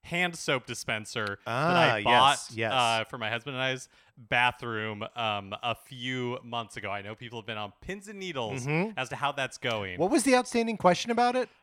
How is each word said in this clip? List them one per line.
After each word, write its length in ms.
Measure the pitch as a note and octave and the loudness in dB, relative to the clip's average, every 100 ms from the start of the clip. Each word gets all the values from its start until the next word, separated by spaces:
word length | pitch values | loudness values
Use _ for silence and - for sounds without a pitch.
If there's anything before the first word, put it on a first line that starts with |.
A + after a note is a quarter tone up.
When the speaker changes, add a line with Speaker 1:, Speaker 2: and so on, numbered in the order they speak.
Speaker 1:
hand 320 | - F3 F3+ E3+ | -4 -2 -2 -2
soap 280 | - C3+ | 0 0
dispenser 720 | - A#2 - A2 G#2 A#2+ G#2 G2+ | -2 -8 -4 -4 -4 -4 -4 -4
that 40 | - | -4
Speaker 2:
Ah, 460 | A#2 D#3+ F3 D#3 | 0 2 4 4
Speaker 1:
I 40 | A2 | 4
Speaker 2:
yes, 60 | |
Speaker 1:
bought, 520 | G#2 B2 C3+ C#3 - A2+ | 6 8 8 4 -2 -2
Speaker 2:
yes. 160 | A2+ | 0
Speaker 1:
uh, 320 | C3 A#2+ A2+ A2 | 4 4 2 -2
for 80 | B2+ | -4
my 100 | A2 | -4
husband 280 | A#2 C#3+ B2+ | -4 -6 -4
and 60 | |
I's 280 | C3 C3 - _ _ - | -2 -2 -8 _ _ -20
bathroom, 880 | A#2 B2 B2 - A#2+ A2 A2 G#2 A2 - | 0 4 4 2 -6 -4 -4 -6 -8 -4
um, 380 | A2+ G#2 G2 G#2 | -2 -2 -6 -6
a 120 | A#2+ | -4
few 640 | A2+ - B2+ B2 B2+ B2 B2 | -6 -8 -10 -6 -4 -4 -6
months 360 | A#2+ A#2 A2 - | -8 -8 -8 -10
ago. 100 | G#2 | -6
I 140 | G2+ | -6
know 120 | G2+ | -8
people 260 | A2 B2 A#2+ | -12 -12 -12
have 60 | G#2+ | -8
been 120 | A2 | -8
on 160 | G#2 _ | -8 _
pins 260 | - G3+ G3+ | -12 -12 -12
and 100 | G3+ | -10
needles 460 | F#3 C#3+ A2+ C3 | -6 -4 -4 -4
Speaker 2:
Mm-hmm. 280 | B2+ D#3 G#3 G3+ | -2 0 0 -4
Speaker 1:
as 140 | B2+ | -6
to 60 | B2 | -2
how 160 | C#3+ | -4
that's 260 | C#3+ C3 - | -2 -6 -4
going. 400 | B2+ A2 F#2+ F2+ | -2 -2 -4 -2
Speaker 2:
What 120 | F3+ | 2
was 120 | D4 | 4
the 120 | C4+ B3 | 6 4
outstanding 420 | B3 A#3 A3+ G#3+ | 4 0 0 2
question 320 | F3+ F3 A#3 | 4 4 0
about 260 | A#3 A#3+ B3+ | 2 2 0
it? 140 | A3+ _ | -4 _